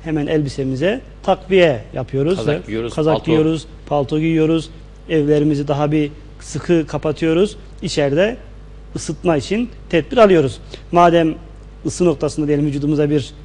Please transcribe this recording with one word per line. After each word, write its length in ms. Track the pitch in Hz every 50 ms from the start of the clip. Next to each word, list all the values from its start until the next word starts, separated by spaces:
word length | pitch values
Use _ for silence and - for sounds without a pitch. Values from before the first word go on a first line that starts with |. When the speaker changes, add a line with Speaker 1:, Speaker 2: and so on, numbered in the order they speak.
| -
Speaker 1:
hemen 220 | 165 156 151 143
elbisemize 720 | 151 160 156 147 139 - - 135 131 131 127 151 185 220 262 - - - - -
takviye 600 | - 190 - - - 185 190 175 165 135 110 104 - -
yapıyoruz 420 | 139 127 - - 135 139 156 190
Speaker 2:
Kazak 180 | 190 - - 147
Speaker 1:
ve 120 | 165 -
Speaker 2:
giyiyoruz, 280 | - 104 110 113 120 -
Speaker 1:
kazak 200 | - 156 156 202
Speaker 2:
palto. 100 | 220 -
Speaker 1:
giyiyoruz, 400 | 165 160 160 156 160 160 156 - - - - -
palto 320 | - 151 147 143 - 151 156
giyiyoruz. 520 | 156 165 165 160 156 156 165 165 151 - - - - - - - - -
Evlerimizi 600 | 165 160 147 143 151 151 147 151 151 139 147 139
daha 240 | 147 139 151 151 151
bir 180 | 156 151 143 147 - - - - -
sıkı 460 | - - - 147 - - 180 165 156
kapatıyoruz. 720 | - - 147 - 160 147 - 165 160 160 165 196 208 - - - - - - -
İçeride 540 | 175 - - 147 139 139 156 185 214 254 - - - - - - - - - - - -
ısıtma 400 | 113 - - 165 - - 180 165
için 340 | 147 - - 185 220 247 226 - - - -
tedbir 260 | - 170 147 - -
alıyoruz. 420 | 247 226 208 190 165 139 131 - - - - - - - - -
Madem 420 | 175 175 175 165 170 165 160 156 - - - - - - - - - -
ısı 180 | 160 - - 180
noktasında 420 | 175 151 - - 147 - - 151
diyelim 200 | 143 147 147 147
vücudumuza 440 | 151 135 143 143 147 151 143 151 147
bir 200 | 151 147 120 - - -